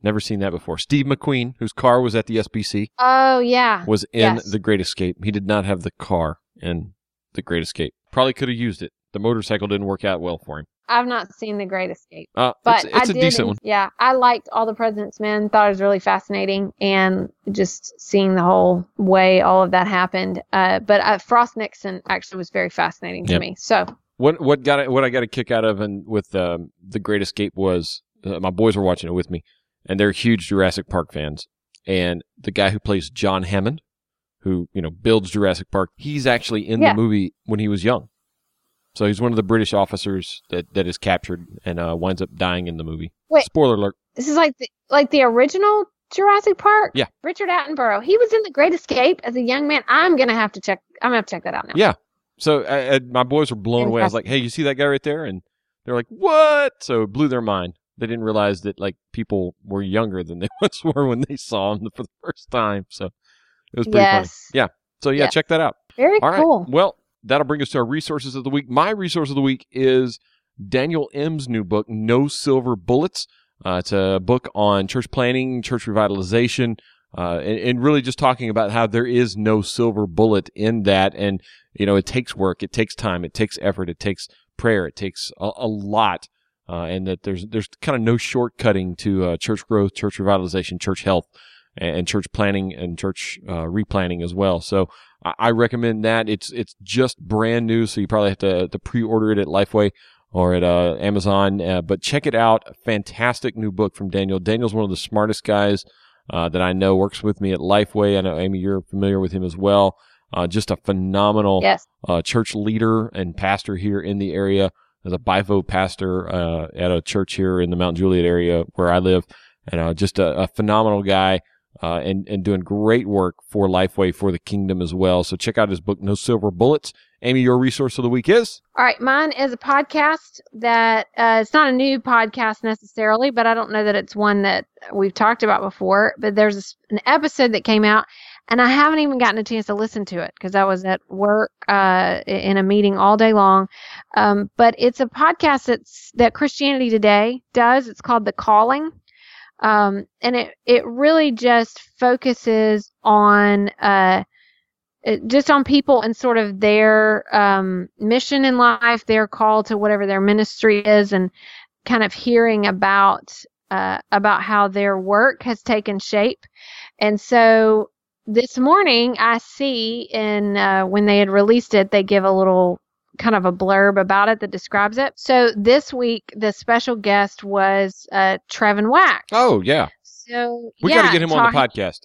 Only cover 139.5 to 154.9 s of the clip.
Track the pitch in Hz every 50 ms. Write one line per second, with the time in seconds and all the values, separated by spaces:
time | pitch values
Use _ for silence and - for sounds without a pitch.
139.5 | 233 220 208 - 208 202 214 220 - 226 202 - - 170 165 170 - _ - 185
140.5 | 190 196 196 196 190 180 185 190 185 - _ _ - 190 196 208 208 214 220 -
141.5 | _ _ - - 202 196 196 190 185 185 185 180 180 - - - 196 196 - 190
142.5 | 196 196 190 190 202 208 208 202 196 190 190 196 208 214 226 220 220 214 196 190
143.5 | 190 190 196 190 - - - - - - - _ - 220 214 208 208 202 208 196
144.5 | _ - 240 233 233 - - 247 247 - 269 240 _ 247 285 320 359 - - 311
145.5 | 285 - - - 240 - _ _ - - - - _ - 240 233 240 - 294 285
146.5 | - - 285 277 285 262 262 240 220 220 208 214 208 202 208 226 247 254 _ _
147.5 | _ 247 240 233 247 269 262 233 214 - - - 247 233 214 202 196 - - -
148.5 | 214 208 220 233 262 285 302 320 - _ _ _ _ _ _ - - - - -
149.5 | _ _ - 214 214 208 208 202 196 202 196 _ _ _ - 240 247 247 240 -
150.5 | - _ _ - 240 240 - 233 233 240 277 302 320 320 311 294 247 220 233 247
151.5 | 240 233 226 226 - - - _ _ _ - 247 247 254 - 262 240 - - 247
152.5 | 220 220 220 214 214 214 208 - _ _ _ 220 214 208 208 208 208 208 208 208
153.5 | 202 202 202 202 - _ - 202 202 196 190 185 185 185 190 _ _ _ _ _
154.5 | _ _ _ _ _ _ _ _